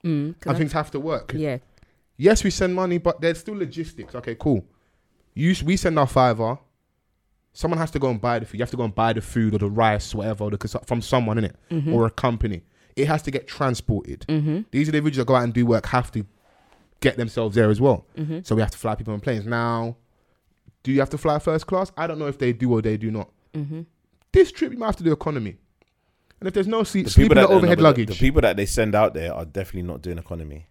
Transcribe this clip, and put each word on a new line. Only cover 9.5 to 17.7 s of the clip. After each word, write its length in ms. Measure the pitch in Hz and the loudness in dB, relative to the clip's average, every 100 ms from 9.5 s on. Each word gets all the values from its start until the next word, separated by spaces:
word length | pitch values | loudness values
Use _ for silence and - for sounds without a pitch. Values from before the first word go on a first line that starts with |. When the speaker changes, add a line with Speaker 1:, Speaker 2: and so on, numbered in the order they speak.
Speaker 2:
or 40 | 104 | 2
the 120 | 101 | 0
rice, 460 | 107 113 104 - 110 | 2 2 2 -4 -6
whatever, 300 | 104 107 104 | -4 -4 -6
or 60 | |
the 60 | 101 | -6
cons-, 180 | 107 120 - | -6 -10 -4
from 160 | 120 | -6
someone, 360 | - 131 110 110 | 0 0 0 -2
innit? 160 | 104 - _ | -2 -6 _
Speaker 1:
Mm-hmm. 240 | 165 143 | -4 0
Speaker 2:
Or 120 | 120 113 | 0 0
a 40 | |
company. 500 | - 127 117 117 90 _ _ _ - | 0 -2 -2 -4 -6 _ _ _ -2
It 120 | 143 | 0
has 140 | 151 | 0
to 80 | 151 | -4
get 160 | 135 - | -8 -10
transported. 800 | - 139 117 - 107 - - - | -4 -2 -2 -2 -4 -4 -14 -4
Speaker 1:
Mm-hmm. 340 | 156 151 160 220 | -2 0 -4 -2
Speaker 2:
These 160 | 131 151 | -2 0
individuals 280 | 156 151 131 | 0 0 0
that 100 | 120 | 2
go 80 | 127 | 2
out 80 | |
and 100 | 120 | 2
do 120 | 117 120 | 2 2
work 200 | 113 - | 2 2
have 240 | 127 117 | -2 -2
to 140 | 117 101 _ _ _ _ _ _ _ | -8 -8 _ _ _ _ _ _ _
get 180 | 135 123 | -2 0
themselves 380 | 117 120 110 104 | -4 -4 -2 2
there 140 | |
as 100 | 107 | 4